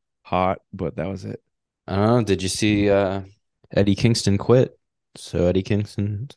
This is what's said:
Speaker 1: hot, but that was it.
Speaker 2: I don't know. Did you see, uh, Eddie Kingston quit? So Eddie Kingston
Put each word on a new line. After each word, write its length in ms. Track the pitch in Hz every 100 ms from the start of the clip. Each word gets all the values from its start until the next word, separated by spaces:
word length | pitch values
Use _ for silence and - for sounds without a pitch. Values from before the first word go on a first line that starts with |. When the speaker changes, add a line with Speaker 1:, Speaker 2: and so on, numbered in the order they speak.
| _ _
Speaker 1:
hot, 360 | - 90 92 - -
but 220 | 98 85 -
that 120 | 85
was 180 | 98 104
it. 180 | - _ _ _ _ -
Speaker 2:
I 80 | 98
don't 120 | 107
know. 160 | 123
Did 180 | 101 92
you 80 | 92
see, 400 | - 107 104 101
uh, 320 | 98 98 98 98 _ _ _ _
Eddie 240 | - 101 98
Kingston 420 | 117 113 101 98
quit? 400 | - 127 - - _ _ _ -
So 300 | - 87 90
Eddie 160 | 92
Kingston 640 | - 104 107 - 101 104 139